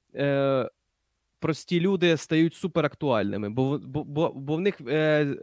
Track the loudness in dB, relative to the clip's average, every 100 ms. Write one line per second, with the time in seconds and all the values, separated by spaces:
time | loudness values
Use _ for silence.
0 | _ -4 0 2 2 2 0 -6 _ _
1 | _ _ _ _ -4 -4 0 0 2 2
2 | 4 2 2 2 2 0 -4 0 0 0
3 | 0 2 2 -2 -4 0 0 -2 -6 -8
4 | -6 -2 -2 -2 -4 -2 -2 -2 -2 0
5 | 2 2 0 -2